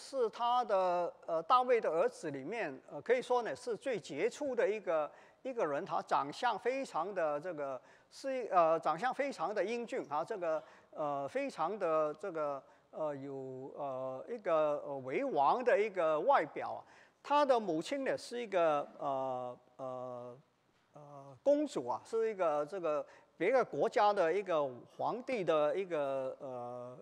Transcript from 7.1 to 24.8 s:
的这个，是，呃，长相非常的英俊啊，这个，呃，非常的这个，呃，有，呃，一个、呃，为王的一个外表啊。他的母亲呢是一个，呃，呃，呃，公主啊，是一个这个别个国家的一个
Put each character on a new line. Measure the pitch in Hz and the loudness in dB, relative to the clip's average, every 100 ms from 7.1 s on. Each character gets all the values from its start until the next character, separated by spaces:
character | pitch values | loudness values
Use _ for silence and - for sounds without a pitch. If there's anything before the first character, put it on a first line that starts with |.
的 | 190 160 147 | 0 0 0
这 | 175 | -4
个， | 160 139 131 - - _ | -6 -6 -6 -12 -20 _
是， | - 269 262 233 | -10 -6 -4 2
呃， | 185 165 165 | 6 6 6
长 | 165 160 | 2 0
相 | 247 | 0
非 | 254 277 | -2 -2
常 | 233 165 | -2 -2
的 | 214 | 0
英 | 185 240 226 | 0 -2 -4
俊 | 254 131 | -6 -4
啊， | 147 165 | -4 -4
这 | 220 | -4
个， | 170 156 - - _ | -2 -2 -4 -18 _
呃， | - 147 143 139 | -4 -2 -2 -2
非 | 262 277 | -4 -4
常 | - 160 208 | -2 -2 0
的 | 180 156 151 147 | 2 2 2 -2
这 | 202 | -6
个， | 160 147 139 - - _ | -4 -4 -4 -10 -20 _
呃， | - 156 143 | -6 -4 -4
有， | 139 135 131 131 135 - | -8 -8 -8 -10 -10 -8
呃， | 143 131 131 131 - | -6 -4 -6 -6 -8
一 | 233 | -6
个、 | 196 160 151 147 | 2 4 4 0
呃， | 147 139 | -4 -8
为 | 127 156 | -4 -2
王 | 277 170 139 208 | 0 2 4 4
的 | 240 196 | 4 4
一 | 214 | 2
个 | 190 160 151 | 0 2 2
外 | 170 - 156 | 4 4 2
表 | - 113 | -4 -6
啊。 | 113 - - - _ | -8 -12 -20 -20 _
他 | - 285 285 | 2 4 6
的 | 247 | 4
母 | 208 160 | 2 -2
亲 | 175 277 | -2 -2
呢 | 262 139 | -2 -2
是 | - 240 | -4 -8
一 | 233 | -2
个， | 196 165 147 - - | 2 4 4 0 -6
呃， | 147 135 131 127 123 123 _ - | -4 -2 -2 -4 -6 -10 _ -12
呃， | 131 127 127 123 123 123 _ _ _ _ _ | -10 -8 -8 -10 -12 -16 _ _ _ _ _
呃， | - 147 143 139 131 | -20 -20 -18 -20 -4
公 | - 294 294 | 2 2 2
主 | - 123 | -4 -4
啊， | 120 | -6
是 | - 226 220 | -4 -2 -2
一 | |
个 | 202 170 147 147 | 0 2 2 -2
这 | 196 | -4
个 | 165 147 135 - _ - | -2 -2 -4 -12 _ -4
别 | 175 | 2
个 | 262 | 4
国 | 208 143 202 | 2 2 0
家 | 247 208 | 4 4
的 | 208 165 | 4 2
一 | 185 | 2
个 | 190 160 143 120 | 0 0 0 -4